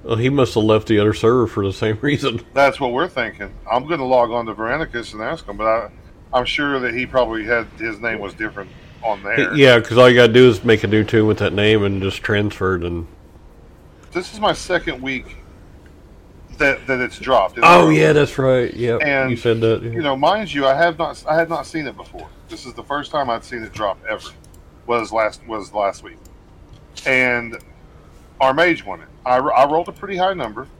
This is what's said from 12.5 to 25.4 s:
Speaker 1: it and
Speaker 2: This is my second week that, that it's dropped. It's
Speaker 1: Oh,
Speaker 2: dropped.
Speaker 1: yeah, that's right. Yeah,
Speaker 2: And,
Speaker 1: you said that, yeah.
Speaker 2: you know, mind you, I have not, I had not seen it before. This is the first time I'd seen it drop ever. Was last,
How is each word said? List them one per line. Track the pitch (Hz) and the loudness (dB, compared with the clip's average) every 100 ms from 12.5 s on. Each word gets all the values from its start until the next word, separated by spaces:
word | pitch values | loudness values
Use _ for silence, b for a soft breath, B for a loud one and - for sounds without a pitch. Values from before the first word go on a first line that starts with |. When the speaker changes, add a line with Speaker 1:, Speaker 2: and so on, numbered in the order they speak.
| - 92 90 | -4 -4 -2
Speaker 1:
it | |
and | 87 85 80 - - - - - - - - - - | -4 -8 -10 -18 -20 -20 -20 -20 -20 -20 -20 -20 -10
Speaker 2:
This | 339 370 | -10 -10
is | 214 | -4
my | 208 | -2
second | 151 - 175 170 127 | -2 -4 -4 -4 -8
week | 131 127 - - - - - - - - - - - - - - | -8 -8 -10 -20 -20 -20 -20 -20 -20 -20 -20 -20 -20 -20 -20 -2
that, | 143 127 - | 0 0 -4
that | 127 | -4
it's | 123 - | -4 -6
dropped. | 127 123 92 - | 2 2 2 2
It's | 165 | 6
Speaker 1:
Oh, | 175 165 | 6 6
Speaker 2:
dropped. | 156 | 4
Speaker 1:
yeah, | 156 | 4
that's | 147 139 - | 4 2 0
right. | 131 127 120 | 2 2 0
Yeah, | - 120 117 | -4 -2 0
Speaker 2:
And, | 151 139 131 | 0 0 0
Speaker 1:
you | 117 | 0
said | 120 113 | 0 2
that, | 113 110 | 2 0
yeah. | 117 | -4
Speaker 2:
you | 117 | -4
know, | 151 135 | -2 0
mind | 151 208 190 | 2 0 -2
you, | 143 135 | 0 0
I | |
have | 139 170 160 | 2 2 0
not, | 156 135 - | -8 -6 -2
I | |
had | 156 165 | -2 0
not | 160 131 | -4 -6
seen | 160 139 | -8 -8
it | 98 | -12
before. | 87 90 80 - - | -18 -18 -20 -20 -20
This | - 127 | -18 -16
is | |
the | 117 | -18
first | 113 143 139 | -8 -8 -4
time | - 131 | -4 -4
I'd | 117 | -6
seen | - 120 | -8 -14
it | 110 | -12
drop | - 104 92 110 | -6 -4 -4 -8
ever. | 107 - - - - - - - | -10 -10 -20 -20 -20 -20 -20 -4
Was | 120 104 | -4 -2
last, | 110 107 - | -2 -2 -4